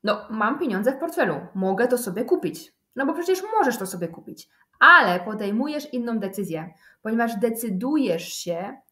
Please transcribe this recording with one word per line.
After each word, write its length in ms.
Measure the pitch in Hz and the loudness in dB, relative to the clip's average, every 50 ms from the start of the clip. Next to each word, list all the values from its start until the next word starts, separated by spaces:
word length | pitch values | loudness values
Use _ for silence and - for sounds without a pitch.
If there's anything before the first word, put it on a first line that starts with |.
| - | 0
No, 220 | 226 - - - - | -2 -2 -2 -4 -10
mam 300 | 220 220 208 220 277 - | -4 0 0 0 0 0
pieniądze 320 | 359 262 196 190 214 254 | -2 -2 0 2 0 0
w 80 | 277 277 | 0 0
portfelu, 400 | 330 339 - 349 277 190 151 139 - - - | -6 -4 0 0 0 0 0 -4 -6 -8 -6
mogę 320 | 190 185 190 190 208 240 | -2 0 0 2 2 2
to 100 | 247 247 | 2 2
sobie 280 | 240 - 196 170 208 233 | 0 0 -4 -4 -4 0
kupić. 480 | - 370 - - 160 - - - - _ _ _ _ _ | 0 0 0 0 -4 -6 -8 -16 -20 _ _ _ _ _
No 100 | 247 269 | -2 -2
bo 80 | 269 - | -2 -2
przecież 300 | - 339 359 370 370 370 427 453 | -2 0 0 0 0 0 -2 0
możesz 200 | 440 392 262 226 | 2 2 2 0
to 80 | - 196 | -2 -6
sobie 220 | 185 - 175 170 | -8 -6 -6 -6
kupić, 420 | 165 170 - - - - - - _ _ _ _ _ _ _ | -8 -8 -12 -16 -16 -16 -16 -18 _ _ _ _ _ _ _
ale 400 | - 311 349 339 254 190 175 180 | 8 10 10 10 8 6 2 0
podejmujesz 760 | 180 220 214 208 214 196 208 226 277 302 302 294 285 - - | -2 -6 -6 -6 -4 -2 0 0 0 0 -2 -6 -8 -6 -6
inną 260 | 247 233 240 233 220 | -6 -4 -2 -4 -4
decyzję, 540 | 196 190 190 208 196 170 160 156 160 185 - _ _ - _ _ | -4 -4 -4 -6 -6 -4 -4 -8 -8 -10 -14 _ _ -20 _ _
ponieważ 380 | _ 220 226 226 233 226 233 196 | _ -2 0 0 0 0 0 0
decydujesz 920 | 208 226 226 - - 226 190 180 233 262 302 311 262 208 170 165 - - - | 0 0 0 -2 -4 -4 -4 -2 -2 0 2 2 2 2 0 -2 -2 -8 -10
się, 440 | - - 170 170 165 190 214 269 - _ _ | -8 -6 -4 -4 -4 -4 -8 -10 -14 _ _